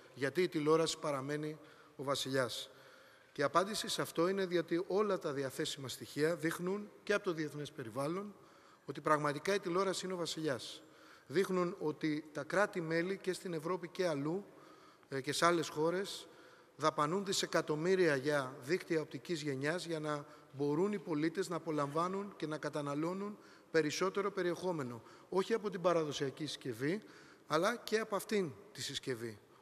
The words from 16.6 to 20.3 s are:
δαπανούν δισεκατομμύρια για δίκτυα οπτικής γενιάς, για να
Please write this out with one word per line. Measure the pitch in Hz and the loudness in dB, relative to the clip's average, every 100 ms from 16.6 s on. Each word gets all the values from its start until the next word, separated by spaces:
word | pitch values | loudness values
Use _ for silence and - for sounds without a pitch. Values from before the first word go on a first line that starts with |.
| - - | -20 0
δαπανούν | 151 151 147 196 196 | 2 4 2 2 0
δισεκατομμύρια | 185 170 165 156 151 170 185 170 139 | 0 2 2 2 2 4 6 6 6
για | 143 147 131 131 | 2 0 0 -6
δίκτυα | 123 180 - 160 | -2 -2 0 -2
οπτικής | 147 143 - 160 | -2 -8 -6 -4
γενιάς, | 147 131 143 175 160 | -2 -2 -2 -2 -4
για | 160 | -4
να | 151 147 143 | -2 -4 -6